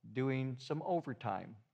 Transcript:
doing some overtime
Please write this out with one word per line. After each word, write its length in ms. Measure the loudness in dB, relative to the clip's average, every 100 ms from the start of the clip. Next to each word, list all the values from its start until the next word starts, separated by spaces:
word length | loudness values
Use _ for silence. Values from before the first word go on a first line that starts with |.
| -4
doing 440 | 2 2 2 0 -4
some 240 | -2 -2 2
overtime 680 | 2 0 -4 -2 -2 -6 -14 _